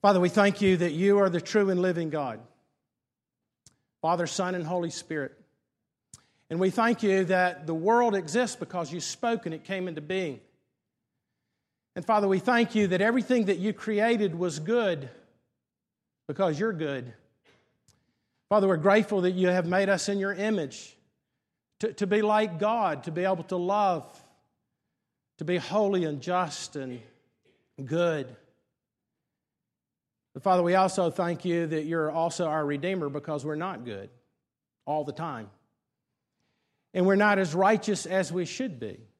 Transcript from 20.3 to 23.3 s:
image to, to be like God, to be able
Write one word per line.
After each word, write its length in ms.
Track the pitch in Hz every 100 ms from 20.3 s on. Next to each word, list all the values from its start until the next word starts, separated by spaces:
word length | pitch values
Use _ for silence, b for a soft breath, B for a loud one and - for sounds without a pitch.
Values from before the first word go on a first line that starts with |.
image 640 | 185 214 208 139 - - _ _ _ _ _ _ _ _ _
to, 120 | 214
to 120 | - 202
be 160 | 208
like 380 | 208 214 214 165
God, 420 | 208 233 190 147
to 60 | 170
be 140 | 160
able 180 | 190